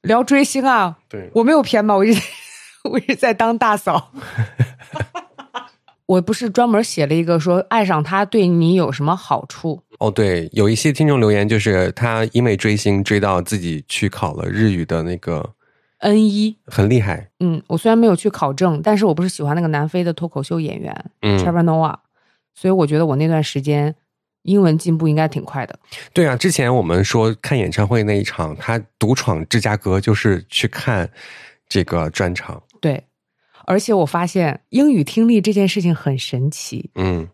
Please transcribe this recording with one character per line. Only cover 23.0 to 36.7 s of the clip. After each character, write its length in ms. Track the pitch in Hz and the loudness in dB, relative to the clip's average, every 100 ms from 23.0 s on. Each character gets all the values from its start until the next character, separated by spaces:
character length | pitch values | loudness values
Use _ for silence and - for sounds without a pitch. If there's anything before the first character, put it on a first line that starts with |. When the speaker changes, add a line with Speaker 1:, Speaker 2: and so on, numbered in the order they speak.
| 160 | 0
Speaker 1:
我 100 | 135 | 0
那 100 | 160 | 2
段 160 | 160 | 0
时 180 | 143 143 | -2 -4
间 340 | 139 147 147 151 _ _ _ _ | -2 0 0 -4 _ _ _ _
英 180 | - 202 | 0 2
文 160 | 180 160 | 4 2
进 200 | 170 165 | 0 0
步 120 | 160 | 0
应 80 | 151 | 0
该 100 | 156 | 0
挺 160 | - | -4
快 220 | - 139 123 | -8 -10 -10
的。 120 | - _ - - | -14 _ -20 -4
Speaker 2:
对 140 | - 160 | 0 2
啊， 100 | 123 | 2
之 140 | 185 | 0
前 220 | 156 123 | 0 2
我 80 | 127 | 2
们 200 | 87 87 | 2 2
说 320 | 101 117 110 107 | 2 2 0 -2
看 180 | - 139 | -2 -2
演 140 | 90 | 0
唱 140 | - 104 | 0 0
会 140 | 117 | 2
那 160 | 104 101 | 2 0
一 40 | |
场， 320 | 87 - 80 76 | -2 -6 -8 -6
他 220 | - 113 104 _ | -4 -4 -6 _
独 160 | 107 | 0
闯 300 | 131 - 80 80 | 0 0 -4 -2
芝 100 | 120 | -2
加 180 | 107 104 | 0 -2
哥 220 | 98 95 | 0 0
就 140 | 98 | 0
是 300 | 104 110 92 - | 0 2 0 -2
去 200 | - 123 | -4 -4
看 400 | - - 104 85 - - - - _ _ | -4 -4 -2 -4 -10 -20 -20 -20 _ _
这 140 | 98 | -2
个 260 | 85 87 78 | 0 -2 -2
专 240 | - 92 | -2 -4
场。 280 | 87 - 82 _ _ | -4 -10 -16 _ _
Speaker 1:
对， 220 | 165 131 _ _ _ _ _ _ | -4 -4 _ _ _ _ _ _
而 160 | - 190 | -2 -2
且 140 | - | 2
我 100 | 202 | 0
发 220 | 151 170 175 | 2 0 -2
现 340 | 190 160 - _ | 0 -2 -2 _
英 240 | 247 294 | 2 4
语 100 | 233 | 2
听 240 | 143 - 226 | 0 2 2
力 140 | 226 | 4
这 120 | 214 | 2
件 140 | 208 196 | 2 2
事 140 | 214 | 2
情 140 | 175 | 0
很 240 | 160 - 135 | 0 -2 -4
神 320 | - 123 139 | -4 -4 -4
奇。 400 | - - | -4 -12